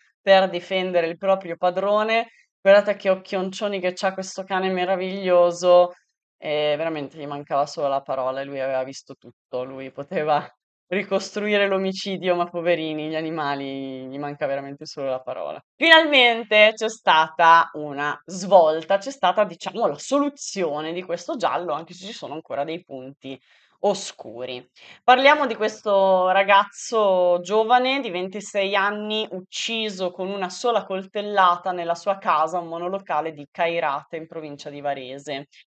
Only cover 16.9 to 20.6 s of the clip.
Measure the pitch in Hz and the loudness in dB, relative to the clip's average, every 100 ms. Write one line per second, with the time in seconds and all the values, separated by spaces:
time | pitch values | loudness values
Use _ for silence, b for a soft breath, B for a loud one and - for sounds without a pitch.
16.9 | 220 - 160 160 - 165 165 - 151 151 | -4 2 2 2 4 6 6 4 -4 -10
17.9 | 143 147 - - 185 190 185 160 160 160 | -6 -6 -6 -12 -10 4 6 6 2 0
18.9 | 196 269 277 180 190 202 - - 208 233 | -2 -2 -2 0 2 0 -2 -10 -2 -2
19.9 | - - 277 285 285 - 196 | -2 -2 0 0 -4 -10 -4